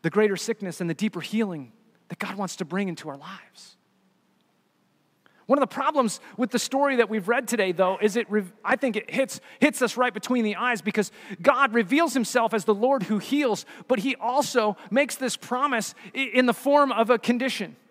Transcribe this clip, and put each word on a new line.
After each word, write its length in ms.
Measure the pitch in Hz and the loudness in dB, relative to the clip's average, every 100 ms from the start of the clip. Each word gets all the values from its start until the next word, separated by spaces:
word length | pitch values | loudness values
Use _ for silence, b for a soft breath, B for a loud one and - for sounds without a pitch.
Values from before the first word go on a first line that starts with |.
the 80 | 170 | 0
greater 300 | 196 214 196 | 2 2 2
sickness 420 | - 220 196 160 | -4 -6 -6 -6
and 80 | 170 | -4
the 60 | |
deeper 260 | 165 214 175 | -2 -2 -4
healing 520 | 147 214 214 165 127 _ _ _ _ | -6 -2 -2 -4 -12 _ _ _ _
that 100 | - | -12
God 180 | 190 196 | -10 -6
wants 200 | 190 - | -6 -6
to 80 | |
bring 240 | 160 180 196 | -6 -4 -4
into 200 | 160 156 | -6 -10
our 80 | 139 | -12
lives. 600 | 156 190 - - - _ _ _ _ _ _ _ _ _ _ _ _ _ _ _ _ b b | -14 -18 -20 -20 -20 _ _ _ _ _ _ _ _ _ _ _ _ _ _ _ _ b b
One 120 | 277 | 2
of 40 | |
the 120 | 262 | 2
problems 460 | - 277 302 233 - B B | 0 0 2 0 -2 B B
with 140 | 233 | -2
the 80 | 233 | -2
story 380 | - 269 285 254 | -2 0 2 2
that 140 | 220 | 2
we've 180 | 220 180 | 0 0
read 200 | 240 254 | -2 0
today, 240 | 226 190 | -2 0
though, 260 | 170 185 190 | 2 0 2
is 160 | 214 208 | 0 0
it 140 | 226 | 0
re-, 140 | 208 185 _ | -2 -2 _
I 120 | 180 247 | -2 0
think 200 | 269 214 | 0 -2
it 140 | - | -6
hits, 300 | 180 269 - B B | -4 -4 -6 B B
hits 240 | 294 - | 2 2
us 140 | 240 - | -2 0
right 160 | 247 | -2
between 320 | 220 - 247 | -2 -2 0
the 120 | 220 180 | 0 -2
eyes, 240 | 240 233 | -2 -2
because 320 | 160 214 196 B B 185 | -2 -2 -2 B B 0
God 320 | 170 269 269 | 2 4 4
reveals 400 | 226 185 277 330 | 4 2 2 2
himself 400 | 254 220 254 226 | 0 0 0 2
as 100 | 220 | 0
the 100 | 196 | 0
Lord 300 | 202 247 269 | 2 4 2
who 140 | 185 214 | 0 -4
heals, 480 | - 285 277 202 - B - | 0 0 0 -2 -6 B -2
but 100 | 247 | -2
he 180 | 220 240 | 0 -4
also 600 | 214 262 254 247 214 196 B | -2 -2 0 0 0 -2 B
makes 260 | 220 294 - | 0 0 -2
this 200 | 254 - | -6 -6
promise 580 | - 247 285 240 202 - 190 | -6 -2 0 -2 -4 -12 -12
i-, 160 | 247 269 | -6 0
in 120 | 233 254 | 2 2
the 80 | |
form 380 | 226 277 285 285 | 2 2 4 4
of 180 | 214 220 | 2 2
a 80 | 240 | 2
condition. 580 | - 240 262 - 175 147 _ | 2 0 0 -4 -8 -12 _